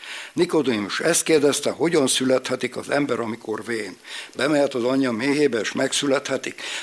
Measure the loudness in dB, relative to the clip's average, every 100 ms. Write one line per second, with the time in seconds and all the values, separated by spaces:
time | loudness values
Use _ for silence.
0 | -14 -14 -6 -2 2 2 2 0 -2 -2
1 | 2 2 4 4 4 2 -2 0 2 2
2 | 2 2 2 2 0 -4 -4 -6 -2 -2
3 | 0 -2 -4 -6 -6 -6 -6 -6 -6 -12
4 | -14 -14 -10 -2 0 2 2 0 0 2
5 | 0 0 0 2 2 2 -2 -2 -2 0
6 | 0 0 0 -4 -6 -10 -10 -10